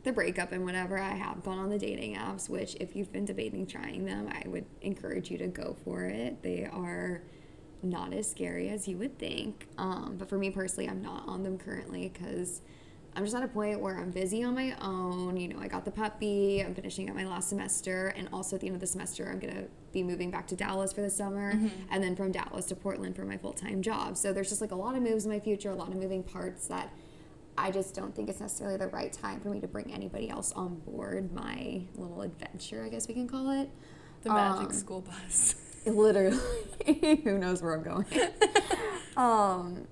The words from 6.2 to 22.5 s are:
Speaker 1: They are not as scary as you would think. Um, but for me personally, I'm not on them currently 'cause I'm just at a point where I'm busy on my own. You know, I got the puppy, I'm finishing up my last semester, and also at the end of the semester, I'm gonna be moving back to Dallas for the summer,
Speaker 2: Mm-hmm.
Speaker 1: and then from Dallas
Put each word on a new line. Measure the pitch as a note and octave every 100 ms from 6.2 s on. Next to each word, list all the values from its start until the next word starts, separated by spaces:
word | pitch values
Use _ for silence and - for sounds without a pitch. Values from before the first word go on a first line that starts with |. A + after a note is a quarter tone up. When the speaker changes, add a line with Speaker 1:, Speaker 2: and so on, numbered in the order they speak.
| - -
Speaker 1:
They | - F2+ -
are | - F3+ F3 F3+ F3 - - - - - -
not | F#3 - F2+
as | G3 G#3
scary | - F3+ F3 F3+
as | G#3 G3
you | F3+
would | B3 -
think. | - - - G#3 - -
Um, | F#3+ F3+ - F#3
but | F#3+
for | G3
me | G3
personally, | F#3+ F#3 - G3
I'm | F#3+
not | G3 F#3 -
on | F#3
them | F#3+ F#3+
currently | F#3+ F#3+ G3 F3+ F#3
'cause | F#3 F3 F3+ F3+ - - - - - - -
I'm |
just | G3+ A#3+
at |
a | B3+
point | G#3 G#3 G#3
where | G3 F#3+
I'm | F3+
busy | F3+ F#3 A3
on | B3 B3+
my | C4 -
own. | G3 F#3 F#3 F3+ F3+ F3+
You | F3
know, | -
I | -
got | F#3 F#3+
the |
puppy, | G3+ G#3+ G#3+ G#3 G3+ G3 G3
I'm | F#3 F3+
finishing | F#3+ F#3 F#3+
up | F#3+
my | F#3+
last | F3+ F#3
semester, | G3+ F#3+ - - F#3 F#3+ F#3+
and | F#3+
also | F#3 - F#3+
at |
the | F#3+
end | F3+
of |
the | F#3
semester, | F#3 F#3 - F#3
I'm | F#3
gonna | - F#3+ F#3+ - -
be | F#3
moving | F3+ F3 F3+
back | F#3 F3
to | F3+
Dallas | F#3+ F#3+ G3
for | -
the | G3+
summer, | G3 G3+ G3 G3+
Speaker 2:
Mm-hmm. | G#3 G#3+ G3 F#3+
Speaker 1:
and | F#3+
then | F#3 F3+
from | G3
Dallas | F3+ -